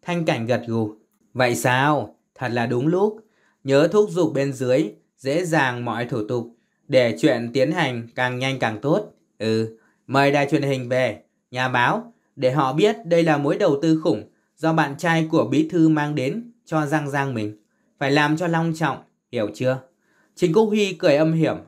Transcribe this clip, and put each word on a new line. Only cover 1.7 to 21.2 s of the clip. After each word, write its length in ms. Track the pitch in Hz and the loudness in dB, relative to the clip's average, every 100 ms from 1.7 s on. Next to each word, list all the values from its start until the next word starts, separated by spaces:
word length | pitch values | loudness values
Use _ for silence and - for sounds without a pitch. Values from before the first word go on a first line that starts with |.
| 127 147 147 110 _ _ _ | 2 2 0 -2 _ _ _
Thật 120 | 123 | -6
là 180 | 120 120 | -2 -2
đúng 220 | 120 147 | -2 0
lúc. 320 | 175 214 214 _ _ _ _ | 0 0 -2 _ _ _ _
Nhớ 240 | 135 139 165 | 2 4 4
thúc 180 | 208 208 | 4 2
giục 240 | 170 165 | 2 0
bên 200 | 135 139 | 0 -4
dưới, 380 | 123 123 131 202 - _ _ | -2 0 0 0 -6 _ _
dễ 280 | 131 151 180 | -4 -2 0
dàng 400 | 156 131 123 120 | 0 0 -2 -6
mọi 200 | 110 120 | -6 -4
thủ 220 | 120 107 | -6 -4
tục, 280 | 123 117 _ _ _ _ | -6 -6 _ _ _ _
để 300 | 131 120 107 | 2 2 2
chuyện 300 | 151 120 117 | 2 0 -2
tiến 180 | 127 135 | 0 0
hành 360 | 180 143 120 117 - | 0 -2 -4 -10 -4
càng 240 | 127 123 | -4 -2
nhanh 200 | 135 131 | -4 -2
càng 200 | 123 107 | -4 -2
tốt. 300 | 139 185 208 _ _ _ | -2 -2 -2 _ _ _
Ừ, 400 | 110 110 113 - _ _ - | -2 0 -2 -8 _ _ -2
mời 240 | 131 139 | 2 2
đài 160 | 143 139 | 2 0
truyền 140 | 151 | 0
hình 260 | 139 131 120 | -2 -4 -2
về, 320 | 127 123 101 _ _ _ | -2 -2 -4 _ _ _
nhà 180 | 123 127 | -4 0
báo, 440 | 127 123 208 233 _ _ - | 2 2 0 -6 _ _ -2
để 160 | 127 | 0
họ 220 | 143 135 | 2 0
biết 220 | 147 208 220 165 | 2 0 0 0
đây 180 | 170 | 2
là 140 | 165 147 | 2 2
mối 200 | 143 190 | 0 0
đầu 220 | 196 139 | 0 2
tư 180 | 165 160 | 2 0
khủng 200 | 175 117 - _ _ _ | 0 -4 -6 _ _ _
do 160 | 160 | -2
bạn 220 | 160 143 139 | 0 -2 -2
trai 300 | 175 165 160 | 0 0 0
của 140 | 160 120 | 0 0
bí 240 | 131 156 | 0 0
thư 200 | 175 160 | 2 4
mang 260 | 151 147 147 | 4 0 -2
đến 360 | 131 214 - _ _ | -4 -6 -10 _ _
cho 200 | 160 147 | -4 0
Giang 240 | 151 143 | -2 -2
Giang 240 | 139 139 | -2 -2
mình. 240 | 117 107 107 _ _ _ _ | -4 -6 -10 _ _ _ _
Phải 120 | 139 | 0
làm 260 | 143 147 156 | 2 2 0
cho 100 | 175 | 0
long 260 | 165 165 | 0 -2
trọng, 240 | 160 151 127 - _ _ | -2 -4 -4 -12 _ _
hiểu 180 | 120 107 | -6 -6
chưa?" 260 | - 127 131 - _ _ _ _ - | -2 -2 -2 -8 _ _ _ _ -2
Trình 180 | 180 | 2
Quốc 100 | 170 | 4
Huy 300 | 220 214 196 | 2 2 0
cười 220 | 185 180 | 0 2
âm 180 | 143 | 4